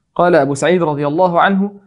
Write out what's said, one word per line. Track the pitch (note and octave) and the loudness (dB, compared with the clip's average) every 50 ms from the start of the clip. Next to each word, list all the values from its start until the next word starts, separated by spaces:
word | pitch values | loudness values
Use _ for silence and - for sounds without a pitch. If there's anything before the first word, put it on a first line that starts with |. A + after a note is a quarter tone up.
| _ _ - | _ _ -4
قال | - F3 F3 E3+ | -2 0 2 2
أبو | D#3 C3+ C#3 C#3+ | 2 2 0 -2
سعيد | C3 D3+ D#3 F3+ F#3 E3+ | -2 -2 0 0 0 0
رضي | D#3 D3 C#3 D3 | -2 -4 -4 -4
الله | D3 D3 E3+ F#3 F3+ E3+ E3+ | -4 -2 0 0 0 2 2
عنه | D#3+ F#3+ G3 F#3+ G3 G3+ G3+ - _ | 0 2 0 0 -2 -4 -6 -12 _